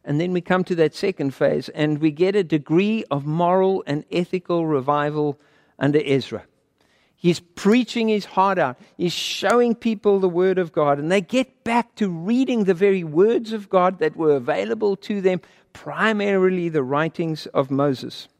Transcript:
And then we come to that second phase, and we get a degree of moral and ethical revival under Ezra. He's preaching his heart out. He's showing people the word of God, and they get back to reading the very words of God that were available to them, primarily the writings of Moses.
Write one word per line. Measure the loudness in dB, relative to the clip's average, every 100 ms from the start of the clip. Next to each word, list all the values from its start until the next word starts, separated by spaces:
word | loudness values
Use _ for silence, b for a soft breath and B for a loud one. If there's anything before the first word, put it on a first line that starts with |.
And | -2 -2
then | 0
we | -4
come | 0 -2
to | 0 0
that | 0
second | 0 -4 -2 -4
phase, | 0 0 0 -4
and | -4 -2 2
we | 0
get | 2 0 0
a |
degree | 0 -2 2 2 2 -2 -2
of | -4 -2
moral | 0 2 2 2 0 -2
and | -6 -2
ethical | -4 -2 -6 -2 -2 0
revival | 0 0 0 0 -2 -2 -4 b b b b
under | 2 2
Ezra. | 2 0 0 -12 -14 _ _ _ _ _ _ _
He's | 0 0
preaching | _ -2 2 2 2 -2 0
his | 0
heart | -2 0 0 2
out. | -2 -4 b b
He's | -4
showing | -4 -8 -4 2 2 2
people | 0 -2 0 0 2
the | 2
word | 2 0 0
of | -2
God, | 0 2 2
and | 2
they | 0
get | 0 -2 -2 _
back | -2 -2 -2 -4
to | -4
reading | -2 -2 0 0 0
the | 0
very | 2 2 2
words | 0 2 4 2 -2
of | -10 -2
God | 2 2 0
that | -4
were | 0 2 2
available | 0 -2 -2 -2 -2 -2
to | -4 -6
them, | -4 -6 b b b
primarily | -18 -12 -2 -2 0 0 2 2 0 -2
the | -2
writings | -2 -2 -2 -4 -6 -6 -4
of | -4 -2
Moses. | 0 0 -2 -8 -14 -20